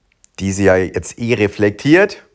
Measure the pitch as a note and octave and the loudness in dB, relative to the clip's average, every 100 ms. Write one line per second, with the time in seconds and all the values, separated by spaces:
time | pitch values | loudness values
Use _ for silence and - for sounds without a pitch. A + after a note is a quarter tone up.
0 | _ _ _ - F#2+ F#2+ F#2+ F#2 F2+ - | _ _ _ -8 -4 0 2 2 0 -6
1 | - - A#2 A2+ G2+ - G#2 G#2 C#3+ E3+ | -10 -8 -4 0 -2 0 -2 0 2 4
2 | G3+ - _ | 2 -4 _